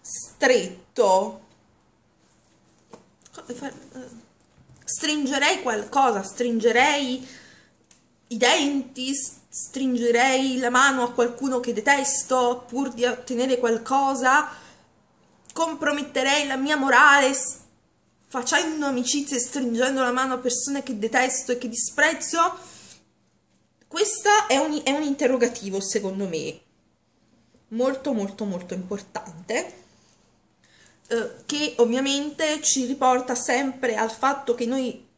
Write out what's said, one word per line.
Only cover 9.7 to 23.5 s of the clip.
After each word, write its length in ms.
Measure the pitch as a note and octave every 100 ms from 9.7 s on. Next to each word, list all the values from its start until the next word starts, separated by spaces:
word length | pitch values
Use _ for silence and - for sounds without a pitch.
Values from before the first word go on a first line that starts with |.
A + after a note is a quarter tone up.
| C4 C4 B3 A#3+ A#3 C4 C4 C4 B3+
la 120 | B3
mano 320 | B3 C#4 C4
a 100 | A#3+
qualcuno 480 | B3 A#3+ A#3+ C4+ B3+
che 140 | A#3+
detesto 920 | G#3 A3 C#4 C4+ - - B3+ A#3+ B3 -
pur 240 | A#3+ C#4
di 120 | A#3
ottenere 540 | A#3+ A#3+ - A#3+ C4 B3
qualcosa, 920 | A#3+ A3+ A3+ C4+ C#4 C4+ B3+ C#4+ D4 - - - _ _ _ _ _ _ -
comprometterei 920 | - E4 D4 D4 D4 C#4+ C#4 C4 D4 C#4+
la 100 | C4
mia 200 | C#4 D4+
morale 580 | C4+ B3+ D4 C#4+ C4+
s-, 240 | C#4 - - - _ _ _ _ _ _
facendo 520 | C4 A#3+ E4+ E4 D#4 C#4+
amicizie 500 | B3+ B3 D4 C#4 B3+
e 40 |
stringendo 640 | A3+ C#4+ B3+ A#3 B3+ C4+
la 80 | B3+
mano 240 | B3 C4
a 40 | B3+
persone 440 | B3+ A#3+ - C#4
che 160 | C4+ A3
detesto 540 | A3 A#3+ C4 - -
e 60 | B3
che 100 | A#3+
disprezzo. 1040 | A#3 - - D4+ E4 - E4 F4 F4+ - - - - _ _ _ _ _